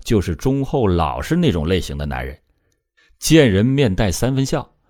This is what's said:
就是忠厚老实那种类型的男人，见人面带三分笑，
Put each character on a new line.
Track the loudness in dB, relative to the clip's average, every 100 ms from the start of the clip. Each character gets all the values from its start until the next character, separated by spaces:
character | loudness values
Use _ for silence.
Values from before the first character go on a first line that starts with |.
就 | -2 0
是 | 0 -4
忠 | -2 -2
厚 | -2 0 0
老 | 0 0 -4
实 | -4 0
那 | 0
种 | 0 0
类 | -2
型 | -4 -8
的 | -8
男 | -8 -10
人， | -14 _ _ _ _ _ _ _ _
见 | 2 6 6
人 | 4 2
面 | 2 0
带 | 0 -2
三 | -2 -2 -2
分 | -2
笑， | -4 -8 _ _